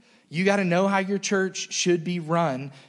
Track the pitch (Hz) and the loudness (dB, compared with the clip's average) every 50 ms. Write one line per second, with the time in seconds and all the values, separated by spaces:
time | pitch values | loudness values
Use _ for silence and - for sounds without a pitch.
0 | _ _ _ _ _ _ 143 165 190 196 196 202 190 175 170 180 196 196 196 196 | _ _ _ _ _ _ -4 0 2 2 2 2 2 2 2 2 2 2 2 0
1 | 196 190 202 190 196 - 208 190 190 185 185 - - - - - - 185 175 175 | 0 0 -2 -4 -2 0 0 0 0 -2 -4 -6 -8 -6 -6 -2 2 2 2 2
2 | 156 180 180 175 160 151 170 170 170 151 127 127 139 139 - - - | 0 -2 -4 -4 -4 -2 0 0 2 0 -2 -4 -6 -10 -14 -18 -20